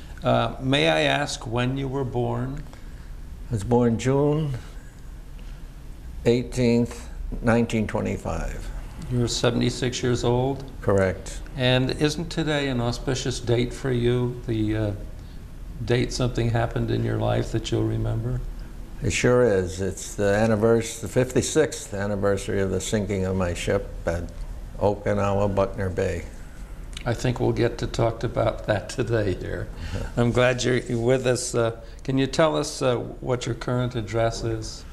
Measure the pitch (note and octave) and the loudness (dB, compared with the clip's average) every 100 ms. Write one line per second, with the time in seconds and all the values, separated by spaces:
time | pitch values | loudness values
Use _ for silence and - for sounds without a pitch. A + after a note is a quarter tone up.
0 | - - C3 B2 A#2 - C3 C#3+ D#3+ D#3 | -12 -2 2 2 2 -2 0 4 4 4
1 | D3 C#3 C#3+ - B2 A#2 B2 C#3 C3+ C3+ | 4 2 0 -6 -2 0 0 0 -2 -2
2 | B2+ A#2 A#2+ A#2 C3 C#3+ D3+ - - - | -2 0 0 0 -4 -6 -10 -12 -14 -12
3 | - - - - - A2+ G2+ A#2+ A#2+ A2 | -12 -12 -12 -12 -4 -4 2 4 4 4
4 | B2+ C#3 D3 D3+ D3+ B2 - - - - | 2 2 4 2 0 -4 -8 -14 -16 -14
5 | - - - - - - - - - - | -14 -14 -14 -14 -12 -12 -14 -14 -14 -14
6 | - - B2 A#2+ B2 - A#2+ A#2+ A#2 - | -12 0 2 2 2 2 4 4 2 -4
7 | - - - - A#2+ A#2 A#2 A2+ G#2 G#2+ | -10 -8 -8 -2 4 4 4 0 0 0
8 | G2+ G2 F#2 E2 - - - - - - | -2 -2 -2 -2 -4 -6 -8 -8 -10 -10
9 | B2+ B2 A#2 - B2+ A#2+ B2 - B2+ - | -2 0 0 2 2 2 2 0 -2 0
10 | B2+ A#2+ A#2+ A#2+ C3 C3+ - - - G2 | 0 2 2 2 2 -2 -8 -4 2 4
11 | F#2+ F#2 - - - C#3+ B2+ B2+ C3 - | 4 0 -8 -10 -8 0 2 4 2 2
12 | D3+ D3+ E3 - D3+ D3 C#3 B2 A#2+ B2 | 0 0 -4 -2 0 0 0 0 0 -2
13 | - B2 B2+ A#2+ G#2+ A#2+ B2 - C3+ B2 | -2 -2 -2 -2 0 2 0 -2 -2 2
14 | A#2+ B2 B2 B2 B2 A2 G#2+ G#2+ G#2+ G2+ | 2 2 0 -2 -2 0 0 0 0 -2
15 | - - - - - - - - A#2+ B2 | -8 -12 -12 -14 -12 -12 -10 -6 0 2
16 | A#2+ - B2 B2 A#2 A#2 A#2 B2+ A2+ A2+ | 2 0 0 0 2 2 0 0 0 0
17 | A2+ A2 A2+ A2+ A#2 A2+ - A#2 A2 A2 | 0 0 0 0 0 -2 0 0 0 0
18 | A2 A2+ A#2+ B2+ - - - - - - | 0 -2 -2 -2 -4 -8 -10 -12 -12 -4
19 | - - B2 B2 A#2+ F#2+ F2+ F2 F#2+ F#2 | -2 2 6 6 6 4 2 -2 -4 -4
20 | - - G2+ G2+ A2+ G#2+ A2+ A#2 A2 - | -8 0 2 4 4 4 6 4 2 -6
21 | G#2+ - G#2 - - D#3+ D3+ - - G2 | -2 0 4 4 6 4 2 0 -6 -4
22 | G2+ G2+ G2+ G2 - G2+ F#2+ F#2+ - A2 | -2 2 2 2 0 0 2 0 0 0
23 | G2 G2 F#2 F#2+ F2 E2+ - G2 - - | 0 0 0 2 0 0 0 0 0 -6
24 | - E2+ E2+ - - - - - G2 G#2 | -2 -2 -4 -8 -8 -10 -10 0 2 2
25 | G#2 G#2 G2+ G2 G2+ G2 F#2+ - F#2+ F#2 | 0 0 2 2 2 2 0 0 -4 -2
26 | F#2+ E2+ - - - - - - - - | -2 -2 -8 -12 -14 -14 -12 -12 -12 -6
27 | - A#2 B2+ B2 A#2+ A2+ A#2+ - A#2 - | -4 -2 -2 0 0 2 0 0 -4 0
28 | A#2 A2+ B2 A#2+ A2 - - G2+ - - | 0 0 -4 0 0 0 0 -2 -2 -4
29 | A2 A2+ G2+ - F#2 F2+ F#2+ - - F#2+ | 0 0 0 -2 -4 -6 -6 -8 -6 -6
30 | - - A#2+ A2+ B2 B2 A#2 B2+ - A#2+ | -2 2 2 4 4 4 2 0 0 0
31 | A#2 C3 B2 A#2+ - A#2+ A2+ - - - | 4 4 4 2 0 0 0 -2 -10 -8
32 | - C3+ C3+ D3+ D#3+ D3+ C#3+ - C3 A#2 | -2 0 2 4 4 4 -2 0 0 0
33 | A2+ - C3+ B2 - A#2+ - B2 B2 A#2+ | -2 -6 -2 -2 -2 -4 -2 0 0 -2
34 | G#2 A2+ A2+ - A#2 A2 A2 - - | -2 0 0 0 -2 -4 -6 -10 -14